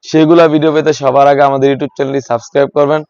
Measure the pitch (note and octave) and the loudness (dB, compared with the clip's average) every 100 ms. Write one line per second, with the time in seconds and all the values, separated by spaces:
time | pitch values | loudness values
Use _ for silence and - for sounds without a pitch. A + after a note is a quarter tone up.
0 | - D#3 D#3 E3+ E3 D#3 D#3 D3+ D3+ D3 | -4 0 2 4 4 2 0 0 -2 -2
1 | C#3 C3 C#3 C#3 C#3+ C#3 C#3 C3+ D3 - | 0 2 2 2 0 0 -2 -2 -6 -8
2 | C#3 C#3 C3 A#2+ - C#3+ C#3 D3+ C#3+ D3+ | -6 -6 -6 -8 -4 -4 -2 -2 -2 -2
3 | D3+ | -6